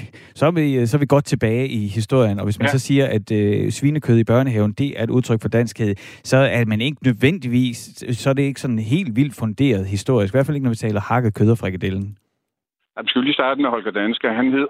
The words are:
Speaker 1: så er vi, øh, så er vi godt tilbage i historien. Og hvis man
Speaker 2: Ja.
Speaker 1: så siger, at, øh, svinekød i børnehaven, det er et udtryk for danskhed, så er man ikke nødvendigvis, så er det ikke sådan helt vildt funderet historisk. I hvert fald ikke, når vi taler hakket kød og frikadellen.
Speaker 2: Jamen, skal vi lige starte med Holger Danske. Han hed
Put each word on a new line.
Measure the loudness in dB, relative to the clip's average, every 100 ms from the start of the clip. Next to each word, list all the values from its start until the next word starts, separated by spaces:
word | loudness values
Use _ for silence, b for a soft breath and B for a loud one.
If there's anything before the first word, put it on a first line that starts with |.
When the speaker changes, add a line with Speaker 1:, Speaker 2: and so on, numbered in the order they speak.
| -16 B B 0
Speaker 1:
så | 0
er |
vi, | 2 2 2
øh, | 2
så | 2
er |
vi | 4
godt | 2 2
tilbage | 0 0 0 -2
i | -2 -4
historien. | -4 0 2 2 2
Og | -2
hvis | 0
man | 0
Speaker 2:
Ja. |
Speaker 1:
så | 0
siger, | 2 2 2
at, | -2 0
øh, | 0 2 2 -2
svinekød | 0 0 0 2 2
i |
børnehaven, | 4 2 2 0 0
det | 0 -4 -4
er |
et | -2
udtryk | 0 0 -2
for | 0
danskhed, | 0 -2 -2 -4 -4 B B
så | 0 2
er | 4 2 0
man | 0
ikke | -2 0
nødvendigvis, | -2 2 2 0 0 0 0 -4 -14 -12 -8 -4
så | 0
er |
det | 0
ikke | -2 -4
sådan | -4 -4
helt | 0 -2 0 0
vildt | -2 -2
funderet | -6 0 2 2 -2
historisk. | -4 0 0 2
I | 0
hvert | 0
fald | 0
ikke, |
når | -2
vi | -2 -2
taler | -4
hakket | 0 0 0 2
kød | 2
og | 2
frikadellen. | -2 -4 -4 -4 -8 -12 _ _ _ _ _ _ _ -10
Speaker 2:
Jamen, | -4
skal | -2
vi | -2
lige |
starte | 0 0 0
med | 0
Holger | 0 -2
Danske. | -2 -2 -2 -2
Han | 0 0
hed | 0